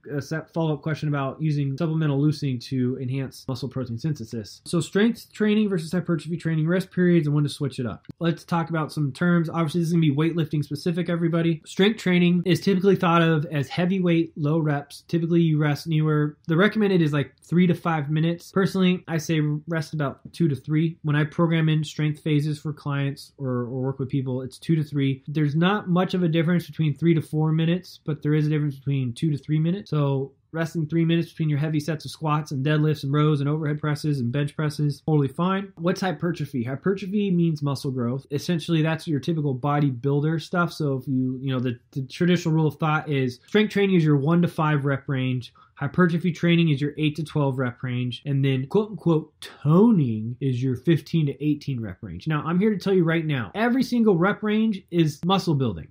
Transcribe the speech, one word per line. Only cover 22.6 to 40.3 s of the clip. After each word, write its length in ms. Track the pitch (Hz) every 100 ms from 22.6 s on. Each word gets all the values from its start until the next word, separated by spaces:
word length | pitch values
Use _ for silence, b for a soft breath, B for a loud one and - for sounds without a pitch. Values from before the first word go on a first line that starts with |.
| 156
clients 600 | 147 147 139 139 139 - _
or, 260 | 135 123
or 200 | 120 131
work 160 | 131 135
with 100 | 139
people, 340 | 139 131 127
it's 160 | 131 -
two 160 | - 165
to 60 |
three. 400 | 151 147 139 135 -
There's 260 | 147 151
not 340 | 143 175 208 185
much 260 | 175 185
of 80 | 185
a 60 | 175
difference 380 | 160 160 175 165
between 300 | - 156 139
three 180 | 165
to 60 | 165
four 320 | - 151 156
minutes, 480 | 156 160 175 175 -
but 180 | - 147
there 120 | 147
is 120 | 151 151
a 40 |
difference 260 | 151 147 135
between 360 | 135 143 127
two 180 | 120 160
to 60 | 147
three 220 | - 151
minutes. 320 | 160 190 208
So 420 | 151 143 139 135 - _
resting 360 | 156 160 170 151
three 180 | 165
minutes 260 | 165 165 170
between 180 | - 156
your 100 | 147
heavy 220 | 156 156
sets 240 | 147 151
of 60 | 131
squats 400 | - 160 151 156
and 160 | 139 135
deadlifts 380 | 156 151 151
and 80 | 139
rows 280 | 147 151 151
and 80 | 139
overhead 320 | 156 151 147
presses 400 | 156 147 156 139
and 120 | 117
bench 220 | 139 147
presses, 460 | - 151 147 147 139 -
totally 220 | 156 139
fine. 440 | 135 180 190 196 -
What's 260 | 170 185
hypertrophy? 600 | 196 151 175 160 147 131
Hypertrophy 640 | 117 135 175 196 202 208 202
means 320 | 175 170 151
muscle 280 | 143 135 143
growth. 360 | 127 120 135 -
Essentially, 500 | 143 - 175 151 165
that's 260 | 156 160 170
your 120 | 143
typical 360 | 147 160 147 123
bodybuilder 840 | 143 147 143 123 139 143 147